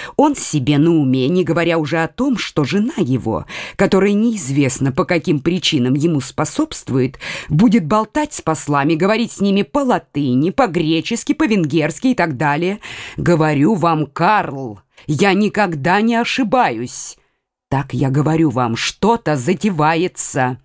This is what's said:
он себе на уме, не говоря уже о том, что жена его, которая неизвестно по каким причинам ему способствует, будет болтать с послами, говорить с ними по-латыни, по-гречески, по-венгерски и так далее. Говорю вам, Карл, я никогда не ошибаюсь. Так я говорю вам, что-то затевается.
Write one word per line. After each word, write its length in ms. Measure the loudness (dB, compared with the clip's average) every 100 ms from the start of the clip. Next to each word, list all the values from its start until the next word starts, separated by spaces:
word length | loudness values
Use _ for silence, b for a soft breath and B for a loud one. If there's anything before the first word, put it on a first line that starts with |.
| B B
он 180 | 2 2
себе 420 | -2 -2 2 4
на 140 | 4
уме, 380 | 4 2 2 2
не 140 | 0
говоря 340 | 0 0 0 0
уже 260 | 0 -2
о 40 | -2
том, 300 | -2 -2 -2
что 260 | -2 -2
жена 300 | 0 0 -2 -2
его, 480 | 0 0 -2 -4 -6 B B B
которая 380 | 2 4 4
неизвестно 800 | 2 0 -2 -2 0 2 0 -2
по 140 | 0 0
каким 340 | 0 0 0
причинам 540 | 0 -2 0 0 2
ему 260 | 2 2 0
способствует, 960 | -2 -4 -4 -2 -4 -4 -4 0 0 -4 B B B
будет 360 | 4 4 4 2
болтать 480 | 0 -2 -2 -4
с 80 | -4
послами, 540 | -4 -4 0 0 2 2
говорить 360 | 2 0 -2
с 100 | -2
ними 200 | 0 0
по-латыни, 880 | 0 0 0 0 -2 -4 0 2 0
по-гречески, 840 | 0 0 0 0 -2 -2 -4 -2
по-венгерски 760 | 0 0 2 2 0 0 -2 -2
и 80 | 0
так 220 | 0 0
далее. 420 | -2 0 -2 -4 B B B B
Говорю 580 | 0 2 2 2 2 2
вам, 300 | 0 0 -2
Карл, 760 | 0 2 2 0 -6 -10 -14 _ b b
я 260 | 0 2
никогда 680 | 2 2 0 0 0 0 2
не 140 | 2 0
ошибаюсь. 1000 | 0 -2 0 2 2 0 -6 -8 -10 -12 _ _ _ _ -6
Так 240 | -4 -4
я 160 | -2 0
говорю 400 | 0 2 2 2
вам, 260 | 0 -2 -2
что-то 640 | -6 -2 0 0 0 -2
затевается. 1200 | 0 -2 -2 0 0 2 -2 -4 -6 -2 -2 -4